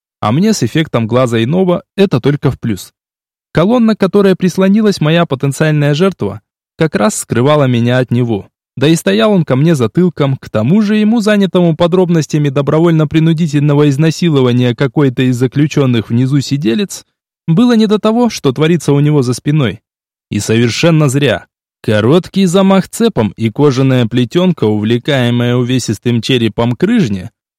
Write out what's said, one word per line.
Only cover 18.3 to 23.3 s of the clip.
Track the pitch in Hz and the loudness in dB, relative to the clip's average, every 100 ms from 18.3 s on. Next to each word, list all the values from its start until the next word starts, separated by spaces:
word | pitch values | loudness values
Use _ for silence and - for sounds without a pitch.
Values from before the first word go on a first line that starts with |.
что | - 139 | -2 -4
творится | 127 156 175 - | 0 0 0 0
у | 143 | 0
него | 147 151 | 2 0
за | 123 | 0
спиной. | 120 143 151 117 117 _ _ _ _ - | -4 -2 -2 -2 -6 _ _ _ _ -8
И | 104 | -6
совершенно | 107 113 120 - 165 156 147 | -2 0 0 0 2 2 2
зря. | 139 139 90 - _ _ _ | 0 -2 -2 -6 _ _ _
Короткий | - 107 110 175 - 190 185 | -2 0 2 0 0 -2 0
замах | 190 190 196 - | 2 2 2 0
цепом | - 233 139 104 | -2 -2 0 -4